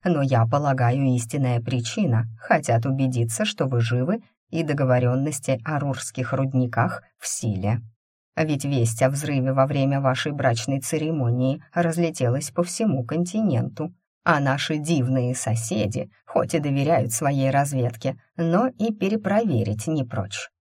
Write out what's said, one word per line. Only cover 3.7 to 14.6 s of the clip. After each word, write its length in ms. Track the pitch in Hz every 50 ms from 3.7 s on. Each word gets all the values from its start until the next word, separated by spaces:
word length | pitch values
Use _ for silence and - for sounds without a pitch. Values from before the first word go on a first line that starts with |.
| 131 120
живы, 420 | 113 113 120 123 127 156 214 233 - _ _ _ _ _
и 140 | - 160 160
договорённости 960 | 147 143 147 139 127 123 123 123 120 127 131 139 151 147 - - - 135 117 -
о 160 | 151 156 143
рурских 540 | 147 139 131 - - - - 131 123 - 135
рудниках 680 | 131 135 135 135 127 127 120 - 113 - - - - - _ _ _
в 80 | - -
силе. 540 | - - - 110 98 92 95 104 120 - 117 - - _ _ _ _ _ _ _ _
Ведь 300 | - 160 156 147 135 -
весть 380 | 139 143 127 117 113 - - 135
о 60 | 131
взрыве 440 | 139 143 156 160 143 135 127 135 131
во 140 | 135 135 139
время 340 | 151 139 135 135 139 135
вашей 300 | 139 131 127 120 - 151
брачной 480 | 147 143 135 131 117 113 - - 135 139
церемонии 840 | - - 160 156 151 156 160 151 127 120 120 123 127 131 139 143 - -
разлетелась 800 | - 175 170 165 160 175 170 165 175 - 127 117 123 143 143 -
по 140 | - - 175
всему 420 | 175 - - 226 208 143 135 120
континенту. 880 | 117 147 170 175 175 208 220 220 190 131 110 - - - - - - - _ _ _ _ _ _
А 160 | - 160 143
наши 380 | 143 131 135 139